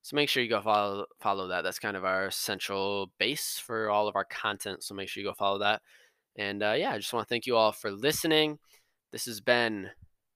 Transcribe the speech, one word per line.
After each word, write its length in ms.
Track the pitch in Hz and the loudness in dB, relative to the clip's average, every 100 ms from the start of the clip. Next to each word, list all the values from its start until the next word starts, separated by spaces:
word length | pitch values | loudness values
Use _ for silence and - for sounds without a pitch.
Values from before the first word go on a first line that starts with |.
So 140 | - | -2
make 140 | 147 147 | 0 2
sure 120 | 135 | 2
you 80 | 120 | 2
go 120 | 110 | 2
follow, 440 | 107 104 101 98 - _ | 4 4 4 -2 -8 _
follow 300 | 107 98 92 | -2 -2 -2
that. 120 | 90 | -2
That's 160 | 90 - | -2 -4
kind 180 | 110 | -4
of 100 | 95 | -2
our 260 | 95 95 95 | 0 0 0
central 800 | - - 95 - 98 98 101 95 _ | -2 -4 -4 -2 -2 0 -2 -4 _
base 420 | 107 151 - - | -2 0 -6 -6
for 260 | - 113 107 | -6 -2 2
all 180 | 104 104 | 2 2
of 80 | |
our 100 | 101 | 0
content, 580 | - - 110 104 101 95 | -4 -4 -4 -4 -8 -8
so 120 | - | -10
make 140 | 98 95 | -8 -8
sure 120 | - | -6
you 80 | 101 | -6
go 60 | |
follow 240 | - 101 98 | 0 0 2
that. 240 | 104 107 _ - _ _ _ - | 2 0 _ -20 _ _ _ -6
And, 260 | 101 101 | -4 0
uh, 120 | 104 123 | 0 2
yeah, 140 | 214 | 0
I 60 | 110 | -2
just 140 | - | -4
wanna 140 | 117 | -4
thank 200 | 110 120 | -2 -4
you 120 | 127 117 | 2 4
all 160 | 107 | 4
for 180 | - 110 | 2 -6
listening. 680 | 98 135 156 165 156 156 147 _ _ _ _ _ | 0 0 0 2 4 2 -2 _ _ _ _ _
This 140 | - | -8
has 160 | - 107 | -8 -4
been 480 | 123 120 117 104 95 - - _ _ | 2 4 4 -2 -8 -14 -20 _ _